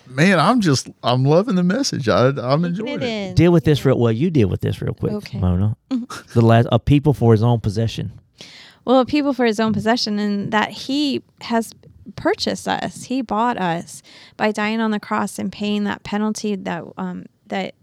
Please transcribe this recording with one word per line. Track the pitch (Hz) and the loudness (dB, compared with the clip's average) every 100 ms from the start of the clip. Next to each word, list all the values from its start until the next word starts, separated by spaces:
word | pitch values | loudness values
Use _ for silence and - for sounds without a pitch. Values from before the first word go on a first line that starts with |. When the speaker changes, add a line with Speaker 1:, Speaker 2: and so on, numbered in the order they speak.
| - | -4
Speaker 1:
man, | 127 175 180 | 2 4 4
I'm | 156 254 | 4 4
just, | 180 131 - - | 4 2 -2 -6
I'm | 117 127 | 0 2
loving | 135 160 233 185 | 4 4 4 2
the | |
message. | 175 226 277 117 104 | 2 0 -2 -2 2
I, | 92 127 | 4 4
I'm | 139 | 2
Speaker 2:
Keeping | 120 143 175 | 0 0 0
Speaker 1:
enjoying | 175 220 - | -4 -4 -4
Speaker 2:
it | |
Speaker 1:
it. | 247 220 190 | -4 -4 -2
Speaker 2:
in. | 180 | 2
Speaker 3:
Deal | 170 | 4
with | 170 | 4
this | 156 143 135 | 4 2 2
real, | 117 | 2
well, | 117 | 2
you | 113 175 | 0 0
deal | 156 95 | 2 2
with | 95 | 0
this | 107 104 | -4 -4
real | 90 | -6
quick, | - - | -4 -4
Speaker 2:
Okay. | 208 - 104 | -6 -8 -2
Speaker 3:
Mona. | 92 90 104 117 - | 0 2 0 -4 -6
Speaker 2:
Mm-hmm. | 262 226 - - 117 | -6 -6 -14 -4 2
Speaker 3:
The | 113 | 4
last, | 113 120 | 4 4
a | 117 | 0
people | - 147 143 | 2 2 4
for | 127 117 | 2 4
his | 110 | 4
own | 120 117 | 4 0
possession. | 110 101 113 - 107 - _ _ - - - _ | 0 -2 -4 -4 -10 -12 _ _ -20 -20 -20 _
Speaker 2:
Well, | - 262 | 2 2
a | 247 | 4
people | 302 285 | 0 0
for | 254 240 | 0 0
his | 208 | 2
own | 220 | 0
possession, | 208 214 233 220 208 | 0 0 0 -2 -4
and | 208 202 175 | -2 -4 -2
that | 214 214 | -2 -2
he | 208 - 277 294 240 - - | -6 -4 -2 0 -2 -8 -16
has | - 226 226 - - - - - | -4 -2 -2 -12 -20 -20 -20 -4
purchased | 311 440 - 190 190 | -2 -2 -4 -4 -4
us. | 190 - - | -4 -4 -10
He | - 254 | -6 -6
bought | 240 208 240 233 | -4 -2 -2 -2
us | 180 165 - - _ - - - | -2 -4 -8 -18 _ -20 -18 -4
by | 214 | -2
dying | 214 208 226 | -2 -2 -2
on | 220 | -2
the | 208 | -2
cross | - 214 208 - | -4 -4 -4 -6
and | 202 | -8
paying | - 208 208 | -6 -4 -2
that | 202 - | -4 -6
penalty | - 208 214 214 214 196 | -6 -4 -2 -4 -6 -6
that, | 190 175 - - | -6 -8 -8 -10
um, | 185 180 - _ - | -10 -10 -14 _ -8
that | 202 190 - | -6 -8 -12